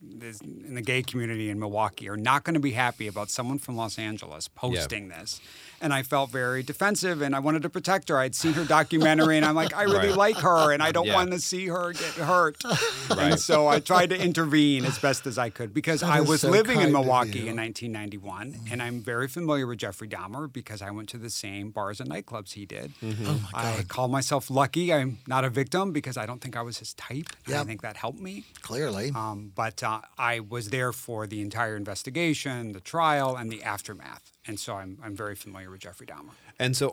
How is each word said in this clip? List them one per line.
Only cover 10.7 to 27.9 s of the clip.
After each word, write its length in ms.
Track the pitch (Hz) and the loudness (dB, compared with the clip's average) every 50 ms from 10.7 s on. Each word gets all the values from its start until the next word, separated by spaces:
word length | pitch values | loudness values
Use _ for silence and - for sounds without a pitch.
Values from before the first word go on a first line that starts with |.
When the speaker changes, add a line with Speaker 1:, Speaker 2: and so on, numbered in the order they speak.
| 147 | 6
Speaker 1:
and 100 | 143 151 | 6 4
I 100 | 160 170 | 4 4
don't 140 | 175 175 | 4 4
Speaker 2:
Yeah. 80 | - 202 | 4 6
Speaker 1:
wanna 240 | 185 180 180 180 180 | 4 4 4 2 -2
see 300 | - - 185 185 190 185 | -2 -2 -2 -2 -2 -2
her 240 | 170 180 175 175 170 | -2 -2 -2 -2 -4
get 80 | 156 170 160 147 | -4 -4 -4 -4
hurt." 460 | 165 160 147 180 180 175 156 147 - - 240 214 - - 466 - - - - | -2 2 4 6 6 6 4 2 -2 -2 0 0 2 2 0 -2 -2 -2 0
Speaker 2:
Right. 240 | - - 92 - - | 2 4 4 4 4
Speaker 1:
And 80 | 160 | 4
so 260 | - - 165 151 151 | 4 4 6 6 6
I 140 | 147 143 151 | 6 6 4
tried 300 | 147 - 185 180 180 175 | 4 6 6 6 6 4
to 120 | 185 180 175 | 2 2 0
intervene 640 | 175 165 165 165 151 139 156 147 147 143 131 127 | 2 2 2 2 4 6 6 8 6 6 4 2
as 140 | 131 - - | 0 0 2
best 280 | - 139 131 - - | 2 2 2 0 -2
as 120 | 139 113 127 | -4 -2 -2
I 100 | 123 117 | -2 -2
could 240 | - - 120 104 98 | -4 -6 -8 -6 -4
because 280 | 151 147 160 160 147 156 | -2 0 0 0 0 2
Speaker 3:
That 80 | 175 | 4
Speaker 1:
I 100 | 151 151 | 4 6
Speaker 3:
is 80 | 156 147 | 6 6
Speaker 1:
was 120 | 156 143 - | 4 4 6
Speaker 3:
so 80 | - | 6
Speaker 1:
living 260 | 175 208 220 220 254 | 6 6 6 6 4
in 60 | 208 185 | 4 6
Speaker 3:
kind 120 | 156 143 | 6 6
of 60 | 139 | 4
Speaker 1:
Milwaukee 380 | 135 127 127 123 123 110 101 - | 4 6 4 4 4 2 0 -4
Speaker 3:
you. 60 | 110 | -4
Speaker 1:
in 100 | 113 113 | -4 -4
nineteen 360 | 113 113 113 107 - 117 120 110 | -4 -4 -6 -6 -8 -8 -8 -6
ninety-one, 600 | 107 104 101 101 101 95 101 92 95 107 131 - | -8 -8 -8 -10 -10 -12 -12 -12 -12 -12 -12 -12
Speaker 3:
Mm. 200 | 117 113 110 120 | -12 -10 -8 -6
Speaker 1:
and 100 | 123 120 | -6 -4
I'm 180 | 120 120 120 | -4 -6 -6
very 260 | 107 107 120 117 131 | -4 -4 -2 -2 -2
familiar 400 | 135 - 170 175 156 151 143 135 | -4 -4 -4 -2 0 0 0 0
with 120 | 120 120 110 | -2 -4 -6
Jeffrey 280 | - 107 95 - 113 | -6 -6 -6 -8 -10
Dahmer 460 | 110 104 92 90 95 107 135 156 147 127 | -10 -10 -10 -10 -10 -10 -10 -12 -10 -12
because 300 | 127 113 - 107 104 101 | -12 -12 -12 -12 -10 -10
I 80 | 98 | -10
went 180 | 104 107 110 104 | -10 -10 -10 -12
to 100 | - 120 | -12 -12
the 120 | 110 117 | -12 -10
same 400 | - - - 101 98 98 98 110 | -8 -8 -8 -8 -8 -10 -10 -8
bars 280 | 107 110 101 98 107 101 | -6 -6 -4 -4 -6 -8
and 120 | 127 131 | -8 -8
nightclubs 420 | 151 - 202 - 123 113 101 - - | -8 -10 -10 -10 -10 -12 -12 -12 -14
he 140 | 104 101 | -14 -14
did. 260 | 92 - 50 62 73 - - - | -12 -10 -10 -10 -12 -12 -10 -8
Speaker 2:
Mm-hmm. 220 | 110 110 107 113 | -6 -6 -4 -2
Speaker 3:
Oh, 140 | 101 151 135 104 95 | -2 -2 -2 -2 -4
my 80 | - - | -6 -4
Speaker 1:
I 180 | 117 117 113 107 | -4 -2 -2 -4
Speaker 3:
God. 100 | 101 90 | -4 -4
Speaker 1:
call 200 | - - 127 123 | -4 -2 0 0
myself 420 | 131 135 131 - 147 135 131 - | 0 0 0 0 0 0 0 0
lucky 420 | 127 131 139 131 - 165 175 170 165 | 2 2 2 2 2 0 2 2 2
I'm 260 | 147 131 131 120 - - | 2 2 0 -4 -6 -6
not 200 | - 131 131 131 | -2 0 0 0
a 40 | 131 | 2
victim 420 | 113 135 135 131 - 180 190 196 160 | 0 0 0 0 0 0 0 0 -2
because 260 | 147 143 135 120 127 | -4 -4 -4 -6 -6
I 80 | 107 | -8
don't 160 | 107 123 120 - | -8 -8 -10 -12
think 140 | 131 120 | -10 -8
I 60 | 120 117 | -8 -8
was 140 | 120 113 - | -8 -8 -10
his 140 | 113 - - | -10 -12 -14
type. 380 | - - - 113 - 110 - - - - | -14 -12 -10 -8 -8 -8 -10 -14 -14 -8
And 80 | - 135 | -4 -4
I 40 | 147 | -4
Speaker 3:
Yep. 60 | 127 | -4
Speaker 1:
think 140 | 101 113 104 - | -4 -6 -8 -10
that 140 | 113 | -10